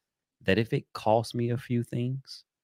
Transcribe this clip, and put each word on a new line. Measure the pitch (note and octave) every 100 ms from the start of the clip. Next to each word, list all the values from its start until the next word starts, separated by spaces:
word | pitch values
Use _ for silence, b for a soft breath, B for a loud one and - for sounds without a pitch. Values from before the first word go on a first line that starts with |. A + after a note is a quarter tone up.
| _ _ _ _
that | - G2
if | A2+
it | C#3+ -
cost | - A2 A2+ A2+ A#2+
me | A#2+
a | A#2
few | - A#2+
things, | A#2+ B2 B2 C3+ - - _ _